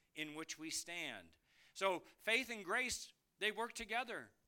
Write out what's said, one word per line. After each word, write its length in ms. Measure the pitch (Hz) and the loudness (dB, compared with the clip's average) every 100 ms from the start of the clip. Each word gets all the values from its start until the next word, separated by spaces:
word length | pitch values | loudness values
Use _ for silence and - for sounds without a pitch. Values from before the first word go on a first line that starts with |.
| _ | _
in 220 | 156 151 151 | -6 -4 -4
which 240 | 156 - | -8 -6
we 120 | 156 | -4
stand. 580 | - - 175 151 107 82 - _ _ - | -4 -4 -4 -4 -6 -12 -20 _ _ -14
So 300 | - 196 170 - - | 2 4 4 -2 -6
faith 260 | - 233 233 | 4 4 4
and 160 | 220 175 | -4 0
grace, 480 | 233 254 - - - _ - | 2 2 0 -6 -16 _ -2
they 120 | 208 | 0
work 220 | 208 233 | 2 0
together. 560 | - 214 226 240 175 107 _ | -2 -2 0 0 -2 -6 _